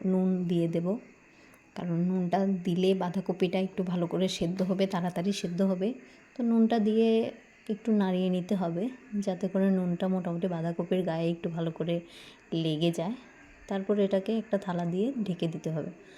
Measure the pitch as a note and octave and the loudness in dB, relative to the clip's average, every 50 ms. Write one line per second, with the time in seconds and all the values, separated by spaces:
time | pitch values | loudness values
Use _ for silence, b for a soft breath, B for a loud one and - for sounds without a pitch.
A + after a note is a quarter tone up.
0 | - F#3 F#3 F#3 F#3 F#3 F#3 F#3 F3+ E3+ F3+ E3+ E3+ E3+ E3+ E3+ E3+ F3+ G#3 B3 | 0 0 2 2 2 2 2 0 0 0 2 2 2 2 0 0 0 0 -2 -4
1 | - - - B B B B B B B B B B _ _ - F3 F3+ E3+ E3 | -6 -12 -20 B B B B B B B B B B _ _ -8 -4 -2 0 0
2 | F3 F3+ F#3+ F#3 F3+ F3 F3 F#3+ G3 G3 G3 F3+ F3 F#3 E3+ F#3 F#3 F#3+ F#3+ F#3+ | 2 2 0 0 0 0 2 2 2 2 0 0 0 0 0 2 4 4 2 2
3 | F3+ F3+ E3+ G3 F#3+ - F3+ F#3 G3 F3 F#3 F#3+ F#3+ F#3+ - - F3+ F3+ F3 F3+ | 0 -2 -2 -2 -4 -4 0 0 0 0 2 0 -2 -2 -2 -4 -2 -2 0 0
4 | E3+ E3+ E3+ E3+ F#3 F3+ - - F3+ E3 F#3 F#3+ F#3 F3+ F#3+ F#3+ F#3+ F#3+ G3+ F3+ | 0 0 0 0 0 0 0 -2 -2 -2 0 0 0 0 0 0 0 0 0 -2
5 | F3+ F3 - - E3+ G3+ G3 - - F3+ F3 E3+ G3 F#3+ F#3+ F3+ F#3 A3+ C4 B | -2 -2 -2 -2 -2 -2 -2 -2 -4 -4 0 0 2 2 2 0 0 -2 -2 B
6 | B B B B B B - - A#3+ A#3 A#3 A3+ A3+ A3 A#3 A#3 G3+ G#3+ G#3+ A3 | B B B B B B -6 -2 0 2 4 4 6 6 4 4 2 4 4 4
7 | A3+ A3+ A3+ A3+ A3+ - - - - - - - _ - G#3+ G#3+ - A#3+ A3 G#3 | 4 4 4 2 2 0 -4 -10 -16 -20 -20 -14 _ -6 -6 -4 0 2 2 4
8 | G3 F#3 F3+ F#3 F#3 F#3 F3+ F#3 F3 F3+ G#3 F#3 F#3+ E3+ E3 E3+ G#3 B3+ B3+ - | 4 4 2 2 2 2 2 0 0 0 -2 0 0 -2 -2 -2 -4 -4 -6 -8
9 | - - G#3 G3+ G3 G3 F#3 F3+ - F#3+ F#3+ G3 F#3+ G3 F#3+ F#3 F3+ F3+ F3 E3+ | -12 -8 -6 -4 -2 -2 -2 -2 -2 -2 0 2 2 4 2 2 2 0 0 0
10 | F#3+ F#3 F#3 F#3 F3 F3+ E3+ E3+ F3+ F#3 F3+ E3 D#3+ E3+ E3+ - E3+ F3 F#3+ F#3 | 0 0 0 0 -2 -2 -2 -2 -2 -2 -2 -2 -2 -2 -2 -2 -2 0 0 0
11 | F3+ E3+ D#3+ E3 E3 E3+ E3+ E3+ - F3 E3 E3+ E3 E3 D#3+ - D#3+ E3+ E3+ E3+ | 0 0 0 0 0 0 0 -2 -4 -4 -4 -2 -4 -4 -4 -4 -2 -2 -2 -2
12 | E3+ B B B B B B B B - - E3 D#3+ D#3+ D#3 D3+ E3 E3+ E3 E3+ | -4 B B B B B B B B -6 -4 -2 0 0 0 2 2 2 2 0
13 | E3 F#3+ B3 C4 B B B B B B B - - - G3+ G3 F#3+ - G#3 G#3 | -2 -4 -6 -8 B B B B B B B -20 -10 -6 -6 -4 -2 0 2 2
14 | G3+ F#3+ G3 F#3+ F#3+ - A3 A3+ A3 - - G3 G3+ G3 F3 F3 F3 E3+ F3 F#3 | 2 2 2 0 0 0 -2 -2 -2 -2 -2 -2 -2 -2 -4 -2 -2 -2 0 0
15 | G#3 C4 C4+ B3 G3+ F#3 E3+ - F3+ E3 D#3+ F#3+ - E3 D#3+ D#3 - F#3 - B | 0 0 -2 -2 -2 -2 -2 -2 -2 -4 -4 -4 -4 -4 -4 -4 -4 -6 -10 B
16 | B B B | B B B